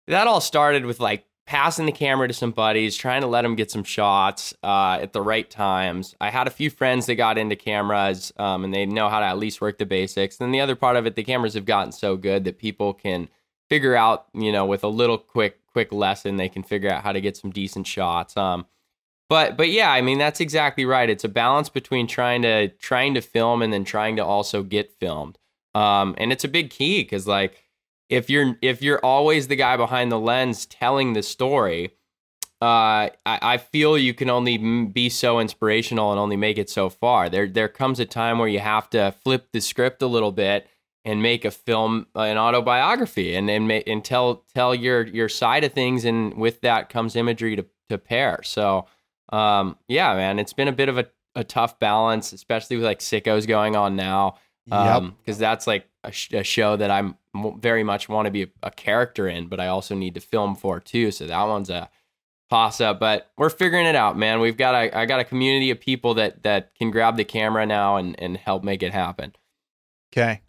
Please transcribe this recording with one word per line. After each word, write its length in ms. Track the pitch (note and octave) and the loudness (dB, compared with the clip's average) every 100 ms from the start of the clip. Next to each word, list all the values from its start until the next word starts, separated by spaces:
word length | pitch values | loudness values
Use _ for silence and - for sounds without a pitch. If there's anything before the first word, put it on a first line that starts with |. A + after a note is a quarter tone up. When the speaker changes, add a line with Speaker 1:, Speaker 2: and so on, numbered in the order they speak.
| - | -2
Speaker 1:
that 200 | F3 A3+ | 2 4
all 140 | G3+ | 2
started 440 | - D3+ D3 C#3+ B2 | 2 2 4 2 -2
with, 140 | A#2 | -2
like, 260 | A2 G#2+ - _ - | -2 -2 -6 _ -4
passing 400 | C#3+ D3+ D#3+ D#3 | 0 0 0 -2
the 40 | |
camera 360 | D3 C#3+ C3+ B2+ | 0 0 2 0
to 60 | |
some 180 | A#2 A#2+ | -2 -4
buddies, 440 | A2+ A2 A2 A2 - | 0 2 2 0 -2
trying 260 | C3 B2+ | -2 0
to 60 | C3 | 2
let 160 | A#2+ | 2
'em 120 | A#2 A2+ | 2 0
get 160 | G#2+ | -2
some 120 | A2 | -4
shots, 680 | F#2+ - G2+ G2 G2 G2 - - | -6 0 2 4 2 -2 -10 -8
uh, 380 | G2+ G2 F#2+ - | 0 2 2 0
at 120 | - | -4
the 80 | A2 | -4
right 280 | G#2 A2 - | -2 -2 -4
times. 640 | - G2+ F#2 F#2 F2 F#2 - | -4 0 0 0 -4 -8 -6
I 80 | G#2 | -4
had 160 | B2+ C3 | -2 -4
a 60 | |
few 180 | - D3 | -4 -6
friends 380 | - C3 B2+ A#2+ | 0 0 2 0
that 80 | A#2 | 2
got 240 | A2+ A2 | 2 2
into 160 | G#2+ G2 | -2 -4
cameras, 760 | - G#2 G#2 G#2 G2 F#2+ - - | -2 -2 0 2 2 -2 -8 -6
um, 260 | G2+ F#2 | -4 -2
and 80 | F#2+ | -2
they 140 | G2 G2 | -2 -2
know 240 | G#2+ G#2+ | 0 0
how 100 | G#2+ | 0
to 60 | G2+ | 0
at 140 | G#2 | -2
least 200 | G#2+ - | -6 -4
work 200 | G#2 G2+ | -6 -4
the 60 | G2 | -2
basics. 500 | F#2+ F#2+ - G2 - | -2 -2 -2 -4 -4
Then 140 | B2 | -4
the 80 | C3+ | 0
other 140 | C#3 B2 | 0 0
part 200 | C3 B2 | 2 2
of 120 | A2+ | 0
it, 80 | G#2 | -4
the 80 | |
cameras 320 | A2 B2+ A2+ G#2 | -2 -2 -2 -2
have 100 | G2 | 0
gotten 260 | G2+ F#2 | 0 -2
so 240 | - G#2 F#2+ | -4 -4 -2
good 260 | G2 G2 | 0 0
that 160 | F#2 - | -2 -4
people 340 | A2 G2+ G2+ | -8 -4 -4
can 360 | F#2+ G2+ F2+ E2 _ _ _ _ | -4 -4 -6 -6 _ _ _ _
figure 280 | D3+ C3+ A#2+ | 0 4 4
out, 320 | A2+ G#2+ - G#2 | 4 2 -4 -4
you 160 | G#2+ | 0
know, 120 | G#2 | 0
with 200 | G2 G2 | 0 0
a 40 | G#2 | -2
little 280 | A2 A#2+ A2+ | 0 2 0
quick, 400 | - B2 G#2 - _ | -2 -2 -2 -2 _
quick 260 | A#2+ G#2+ | -4 -2
lesson, 440 | G#2 G2 G2+ G2+ G2 | 0 -2 -2 -4 -4
they 140 | F#2 | -4
can 120 | - | -6
figure 300 | F#2 G#2 G2+ | -6 -2 -2
out 100 | E2 | -2
how 100 | G#2 | -2
to 80 | G2 | -4
get 160 | G2 F#2+ | -4 -6
some 140 | G2 | -8
decent 380 | G2 F#2+ G2 F#2 | -8 -6 -8 -8
shots. 500 | - F2+ E2+ E2+ - | -4 -2 -2 -4 -4
Um, 300 | F#2+ F2 - _ _ _ _ _ - | -2 -2 -8 _ _ _ _ _ -2
but, 300 | D#3+ D3+ B2 | 2 2 2
but 120 | E3 | 0
yeah, 200 | G#3 G3 | 2 4
I 100 | C3 | 4
mean, 180 | B2+ C#3 | 2 2
that's 200 | D3 - | 0 -2
exactly 440 | E3 D#3 D3 C#3 B2+ | -2 0 0 0 0
right. 240 | C3 A#2 | 2 2
It's 140 | G2+ | 0
a 60 | A2 | -2
balance 400 | G2+ A#2 C#3 D3 | 0 2 2 0
between 360 | C3+ - C3 A#2 | -6 -4 -2 -2
trying 380 | - B2 A#2+ | -2 0 2
to, 240 | A#2 A2 G2+ | 2 2 0
trying 480 | - - B2+ C#3 C3 | -4 -4 0 0 0
to 60 | |
film 420 | - A#2 A2+ A#2+ | -2 0 2 2
and 100 | A2+ | 0
then 120 | G2+ F#2+ | -2 -2
trying 320 | G#2+ A2 A2 | -2 -2 -2
to 60 | |
also 380 | F2 G2+ G#2 G#2+ | 0 0 0 -4
get 300 | G2 G#2 G#2 _ | -2 -4 -4 _
filmed. 400 | F2 D2+ D2 - _ _ _ | -6 -6 -8 -14 _ _ _
Um, 400 | G#2+ G#2 G2+ G2 - | 0 4 4 2 0
and 120 | A2+ | -2
it's 120 | C3 | -2
a 40 | C#3+ | -2
big 220 | E3 C#3+ | -2 -2
key 340 | - C#3+ G3 G2+ | -2 -2 0 -2
'cause, 200 | G2+ F#2+ | -4 -2
like, 380 | G2 G2 - _ _ _ _ _ | 0 -2 -6 _ _ _ _ _
if 180 | B2 A#2+ | -2 2
you're, 300 | C#3+ C#3 A#2 | 2 2 0
if 180 | B2+ A#2+ | -2 0
you're 160 | C#3 C#3+ B2+ | 0 2 4
always 440 | C3+ D3+ D#3+ C3 | 4 4 2 0
the 60 | C#3 | 0
guy 220 | B2+ B2+ | 2 2
behind 340 | A2+ B2+ B2 | 0 0 0
the 60 | A2+ | 0
lens 480 | A2+ B2 B2+ A2 - | 0 0 0 -4 -10
telling 480 | - B2 C3+ C3 | -4 0 2 0
the 80 | A2 | -2
story, 720 | G2+ - B2+ C#3+ G2+ E2+ F2+ - _ _ _ _ - _ | -4 -2 0 2 2 0 -6 -12 _ _ _ _ -16 _
uh, 540 | A#2 A#2 A2 G#2+ G#2+ - | 2 4 4 2 0 -4
I, 160 | - A2+ A#2 | -6 -2 0
I 40 | B2 | -2
feel 420 | - D3+ D3+ D3+ | -2 2 4 4
you 160 | C3 A#2+ | 2 0
can 160 | B2+ | 0
only 240 | B2 B2 A#2 | 2 2 0
m-, 320 | A2 A#2 A2 | 0 0 -2
be 220 | A2 A#2+ | -2 -2
so 300 | - B2 A#2 | 0 2 2
inspirational 720 | G#2+ - A2 A2 A2 A2+ G#2 | 0 -2 0 0 0 0 0
and 100 | G2+ | 0
only 160 | G#2 G2+ | 0 0
make 220 | G#2+ G#2 | 0 0
it 140 | F#2+ | -4
so 180 | - F#2+ | -2 -2
far. 400 | - A#2+ A#2+ F2 | 0 2 2 2
There, 180 | F#2 G2+ | 0 0
there 200 | G2 G#2+ | 0 -2
comes 300 | - C3 B2 | -2 -2 -2
a 60 | A#2+ | -4
time 340 | A#2+ A#2 A#2 | -2 0 0
where 80 | A2 | 0
you 120 | G2+ | 0
have 280 | G#2+ A2 - | 0 -2 0
to 240 | A2+ G2 - | 0 0 -2
flip 260 | C3 C3 - | -2 -2 -2
the 80 | A2+ | -6
script 400 | - - B2 - | -4 0 0 0
a 60 | C3 | 0
little 240 | A#2 G#2+ | 0 0
bit 360 | G2 G2 G2+ - _ _ _ A2+ | 0 0 0 -4 _ _ _ -6
and 160 | G#2+ | 0
make 240 | A#2 A#2+ A2+ | 2 0 -2
a 60 | |
film, 560 | - - A2+ A2 A2+ - - | -6 -2 0 0 -2 -4 -4
uh, 60 | |
an 180 | G#2+ G#2+ | -2 2
autobiography, 960 | A#2 B2 A#2+ B2 D3+ B3 A#3+ - F2+ F2 | 2 2 2 2 2 0 -2 -4 -2 -2
and, 120 | G2+ | 0
and 200 | G#2 A2 | 0 0
ma-, 140 | A2 G#2+ | -2 -2
and 180 | G#2+ | -6
tell, 400 | - B2+ B2 A#2+ _ C3 | -2 0 0 -2 _ -2
tell 180 | B2 | 0
your, 320 | B2+ B2 B2 A2+ | 0 0 0 0
your 240 | A2 A2 | -2 -4
side 340 | - A#2 C#3 | 0 0 2
of 80 | D3 | 0
things, 300 | - B2+ B2+ | 0 0 0
and 300 | A#2 A2+ G#2+ | 0 0 -2
with 280 | - A2+ - | -2 -2 0
that 280 | B2 A2+ - | 0 0 -2
comes 260 | A#2+ A2+ A#2 | -4 -4 -2
imagery 400 | A#2 A2+ A2+ G#2 | -2 -2 -4 -4
to, 100 | F#2+ _ - | -8 _ -10
to 80 | G2 | -10
pair. 400 | - A#2+ C3+ E2+ | -4 0 0 -2
So, 440 | - - G#2 F#2+ - _ _ _ _ | -6 -2 0 0 -2 _ _ _ _
um, 460 | A2 G#2+ G2+ F#2+ - - | 0 2 2 0 -6 -4
yeah, 280 | C3+ F3 F#2+ | 0 2 2
man, 240 | F#2+ G2+ | 0 -2
it's 140 | G#2 | -4
been 140 | - C#3 | -2 -2
a 40 | |
bit 160 | B2+ C#3 | 0 0
of 80 | B2+ | 0
a, 80 | A#2+ _ _ - | -4 _ _ -8
a 80 | |
tough 340 | A2+ - A#2 - | -4 -2 -2 0
balance, 540 | G#2+ G#2+ A2+ A2 - | 0 2 2 0 -4
especially 420 | F#2+ - A2+ - A#2+ | -12 -6 -6 -2 -2
with, 100 | A2+ | -2
like, 140 | G2 | -2
Sickos 480 | - G#2+ A2 G#2+ A2 | -2 -2 2 2 2
going 280 | G#2+ G#2+ G#2+ | 2 2 2
on 200 | G2+ F#2+ | 2 0
now, 420 | F#2+ F#2+ G2 - _ _ - | -2 0 0 -2 _ _ -2
Speaker 2:
Yep. 120 | G#2+ | 2
Speaker 1:
um, 380 | G2 F#2 F2+ - - | 4 2 -2 -8 -10
'cause 120 | G#2 | -2
that's, 300 | A2 A2+ - | -2 -2 -2
like, 200 | G2+ - _ | -4 -6 _
a 80 | - | -14
sh-, 200 | G2 - | -12 -6
a 100 | G#2+ | -4
show 320 | F#2+ - G#2+ G#2 | -2 0 2 2
that 160 | G#2 | 2
I'm 260 | G2 G2+ - _ | 0 -2 -8 _
mo-, 240 | G2+ G#2+ G#2 | -8 -8 -4
very 240 | A#2 A2+ | -2 0
much 240 | G#2+ G2+ - | 0 -4 -4
wanna 220 | G#2+ G#2+ | -2 -2
be 120 | G2+ | -4
a, 40 | F#2 _ | -6 _
a 80 | F#2+ | -12
character 560 | - - A2 A#2+ - F#2+ | -8 0 0 0 -2 -4
in, 200 | E2+ E2+ | -4 -8
but 120 | F#2 | -6
I 80 | F2+ | -4
also 280 | F#2+ - G2 | -4 -4 -6
need 180 | F#2 F2 | -6 -8
to 40 | |
film 340 | - A2+ G2+ F#2+ | -4 -2 -2 -2
for 240 | G2 F2 | -4 -6
too. 320 | - A#2+ A2 | -4 -2 0
So 140 | - D#2+ | -2 -6
that 160 | E2+ | -2
one's 260 | G#2 G#2 F#2 | -2 -2 -4
a 200 | F2 E2 _ _ _ _ _ _ | -8 -10 _ _ _ _ _ _
toss 300 | A#2 A2 - | 2 2 2
up, 180 | A2+ G2 | 0 2
but 320 | A2 G#2 - - | 2 0 -2 0
we're 120 | D#3+ | 0
figuring 360 | D#3 F#3 F3 E3 | 2 2 4 4
it 100 | D3 | 4
out, 220 | G#2+ - | 2 2
man. 220 | A2 A2+ | 0 2
We've 160 | A2+ A2+ | 2 2
got 180 | C3 B2+ | 2 2
a, 220 | A2+ - | 2 0
I 80 | A#2 | 0
got 140 | C3 | 0
a 40 | |
community 480 | A#2+ B2+ C3 C3+ C3 | -2 0 2 2 2
of 80 | A#2 | 0
people 340 | - B2+ A#2+ A2+ | -2 0 0 2
that, 280 | G#2+ - | 0 -2
that 320 | G#2+ G2+ - _ | 0 0 -2 _
can 160 | A2+ | -2
grab 260 | A2 A2+ A2+ | 2 2 2
the 80 | G2+ | -2
camera 400 | A2+ A2 A2 G#2+ | -2 0 0 0
now 300 | G#2 G2+ G2+ | 2 2 2
and, 200 | F2+ - | -2 -6
and 180 | F2+ F#2 | -8 -6
help 260 | - F#2+ | -4 -4
make 180 | G2+ F#2+ | -2 -2
it 100 | F#2 | -2
happen. 400 | G2 F2 F2 C2+ - _ _ _ _ _ _ _ | -2 -4 -6 -14 -16 _ _ _ _ _ _ _
Speaker 2:
Okay. 280 | - A#2 G#2+ | 0 0 -2